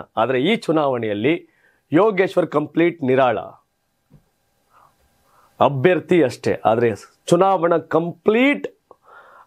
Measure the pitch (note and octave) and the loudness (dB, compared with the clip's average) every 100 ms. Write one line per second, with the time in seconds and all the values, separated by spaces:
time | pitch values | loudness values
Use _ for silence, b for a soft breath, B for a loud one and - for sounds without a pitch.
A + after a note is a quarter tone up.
0 | - - A#2+ B2+ D#3 A3+ - D#3+ C#3+ B2 | -8 -2 -2 0 0 -2 -2 -2 -2 -2
1 | A2 G2+ B2 E3+ - b b b b D3+ | -4 -2 -2 -2 -6 b b b b 0
2 | A3 F#3 F#3+ - - D3 D3+ D#3 E3+ E3+ | 2 0 -2 -2 -2 -2 -4 -2 -2 -2
3 | C3 C3 B2+ G#2 F#2+ - _ _ _ _ | -2 2 2 -2 -8 -18 _ _ _ _
4 | _ _ _ _ _ _ _ b b b | _ _ _ _ _ _ _ b b b
5 | _ _ _ b b - B2 C3+ F3 E3+ | _ _ _ b b -2 0 2 0 2
6 | - F3+ B2+ - A#2 F#2 - A2+ A#2 G2+ | 2 2 2 -2 -4 -2 0 2 0 -2
7 | - _ - F3 F#3+ F#3+ E3 E3+ - D#3 | -10 _ 0 2 2 2 0 -2 -2 -2
8 | E3+ E3 - A3+ C4+ G#3 - _ _ _ | -4 -4 0 2 2 -2 -8 _ _ _
9 | B B B B | B B B B